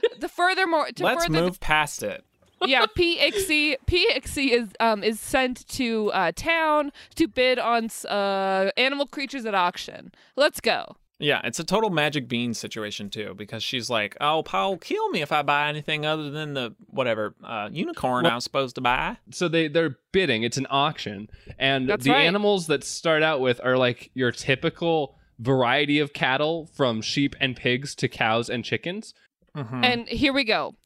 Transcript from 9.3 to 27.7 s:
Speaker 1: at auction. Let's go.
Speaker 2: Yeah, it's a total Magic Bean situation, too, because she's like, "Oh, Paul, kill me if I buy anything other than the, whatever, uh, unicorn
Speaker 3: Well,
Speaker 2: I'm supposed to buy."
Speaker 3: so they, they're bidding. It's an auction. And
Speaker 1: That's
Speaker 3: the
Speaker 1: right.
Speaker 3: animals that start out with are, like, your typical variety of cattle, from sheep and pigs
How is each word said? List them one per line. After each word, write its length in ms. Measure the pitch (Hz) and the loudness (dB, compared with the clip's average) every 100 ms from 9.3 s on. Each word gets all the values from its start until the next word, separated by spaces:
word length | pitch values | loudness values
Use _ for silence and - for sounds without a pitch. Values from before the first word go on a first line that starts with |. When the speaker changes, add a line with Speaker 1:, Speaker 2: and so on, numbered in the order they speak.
| 277 220 | -6 -2
Speaker 1:
at 80 | |
auction. 580 | 196 180 - - - - - _ - | 0 0 -2 -12 -14 -18 -20 _ 0
Let's 240 | 302 - | 0 2
go. 360 | 226 147 - - _ _ | 0 0 -4 -16 _ _
Speaker 2:
Yeah, 200 | 147 127 | 0 0
it's 160 | 120 120 | 0 -6
a 60 | |
total 240 | 160 196 220 | -2 0 2
Magic 400 | 160 151 143 123 | 2 0 -2 -4
Bean 240 | 120 120 | -2 -2
situation, 560 | 110 113 113 104 - 101 | -4 -8 -8 -8 -8 -10
too, 240 | 113 101 | -8 -10
because 280 | 95 104 113 | -10 -12 -8
she's 260 | - 127 110 | -4 -4 -2
like, 260 | 117 104 - | -2 -2 -2
"Oh, 220 | 147 160 | 0 0
Paul, 340 | - 190 196 185 | -2 -2 -2 -4
kill 320 | - 392 440 | -4 -4 -2
me 140 | 240 | -2
if 100 | 147 | 0
I 80 | 151 | 0
buy 300 | 147 143 147 | 2 2 0
anything 340 | 151 147 151 | -4 -4 -2
other 240 | 151 156 147 | -2 -2 -4
than 240 | 151 151 | -8 -6
the, 220 | 139 120 101 - | -6 -6 -10 -8
whatever, 460 | - 127 110 104 - | -2 0 0 -4 -8
uh, 280 | - 110 104 | -10 -8 -6
unicorn 520 | 147 311 - 131 123 | -6 -6 -4 -2 2
Speaker 3:
Well, 100 | 123 | 2
Speaker 2:
I'm 60 | 120 | 0
supposed 320 | - 139 131 | -2 -2 -4
to 80 | - | -2
buy." 340 | 123 131 165 233 - | 0 2 -2 -8 -14
Speaker 3:
so 180 | - 175 | -4 0
they, 200 | 165 156 | 2 2
they're 280 | 160 160 - _ | 2 0 -2 _
bidding. 300 | 190 170 110 | 0 2 2
It's 160 | 117 131 | 0 -2
an 80 | 135 | -2
auction. 600 | 139 147 - 104 101 107 - - - | 0 0 -2 -8 -10 -12 -16 -20 -2
And 300 | 135 135 131 | 0 2 0
Speaker 1:
That's 160 | 208 | 0
Speaker 3:
the 60 | 127 | 4
Speaker 1:
right. 160 | 151 170 | 4 4
Speaker 3:
animals 400 | 202 208 196 156 | 2 2 0 0
that 180 | 143 | -2
start 380 | - - 165 156 | -2 -4 2 4
out 180 | 156 147 | 4 2
with 180 | 131 120 | 2 2
are, 140 | 127 127 | 2 4
like, 320 | 123 120 - | 4 0 -8
your 200 | 127 123 | -2 0
typical 840 | - - 131 165 - 170 160 139 _ _ - | 0 0 0 0 -2 0 0 -2 _ _ -6
variety 600 | 117 131 120 139 147 147 | 0 4 4 4 4 2
of 140 | 143 | 0
cattle, 540 | - 139 135 151 165 151 | -2 0 0 0 -2 -8
from 260 | - 131 110 | 0 0 0
sheep 340 | - 143 139 - | -2 0 0 0
and 160 | 135 123 | -4 0
pigs 380 | 123 | 0